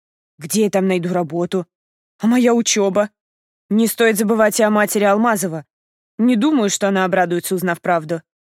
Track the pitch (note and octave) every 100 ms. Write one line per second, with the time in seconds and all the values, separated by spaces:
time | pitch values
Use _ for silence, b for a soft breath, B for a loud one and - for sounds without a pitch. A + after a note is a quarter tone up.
0 | _ _ _ _ D3 G#3 G#3 G3 F#3+ F#3
1 | F3 F3+ D#3+ E3+ F3 F#3 E3+ _ _ _
2 | _ _ A3 B3 A#3+ A#3 A3+ G#3+ G3 F#3+
3 | G#3 _ _ _ _ _ - G#3 A3+ -
4 | A3+ G#3 G#3+ A3 G#3+ G#3 G#3+ G#3+ G#3 G#3
5 | G3+ G3+ A#3 G#3 F3 D#3+ - _ _ _
6 | _ - A#3+ A#3 C#4+ D4 G3+ - G3 F#3+
7 | F#3 F#3 F3 F3 - F#3 F3 E3+ - E3+
8 | D#3 E3 - _